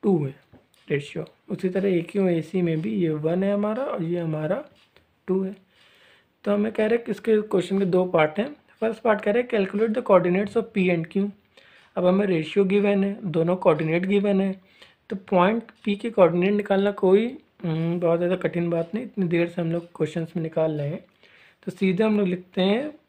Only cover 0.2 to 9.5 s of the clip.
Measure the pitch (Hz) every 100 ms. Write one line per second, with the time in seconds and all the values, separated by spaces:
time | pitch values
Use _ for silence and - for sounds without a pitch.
0.2 | 139 139 _ - _ _ - 147 143 170
1.2 | 160 _ _ 196 190 185 196 175 165 202
2.2 | 190 170 160 190 175 160 165 214 170 151
3.2 | 156 180 190 202 208 220 277 - 165 175
4.2 | 165 151 156 247 302 _ _ _ _ _
5.2 | - 190 190 190 _ _ _ _ _ _
6.2 | _ _ - 208 214 214 214 233 233 196
7.2 | - 214 214 190 175 196 196 180 185 175
8.2 | 156 156 247 294 _ _ 226 214 233 208
9.2 | 208 214 247